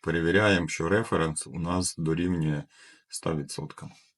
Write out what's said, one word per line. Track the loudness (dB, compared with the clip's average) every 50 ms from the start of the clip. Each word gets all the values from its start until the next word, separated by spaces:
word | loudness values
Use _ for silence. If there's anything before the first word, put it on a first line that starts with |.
перевіряємо, | -2 0 0 2 2 4 4 6 6 6 4 4 2 -2
що | -4 -4 0 2
референс | 2 2 2 2 0 0 0 0 -2 -6 -10
у | -8 -8 -6
нас | -4 -2 0 0 -2 -2 -4 -2
дорівнює | 0 0 0 2 2 0 0 0 0 0 0 -2 -6 _ _ -20 -20 -20 -20 _ _ _
ста | -14 -6 -4 -2 -2
відсоткам. | -2 -4 -6 -10 -10 -10 -10 -12 -16 -16 -18 -18 -20 _ _ _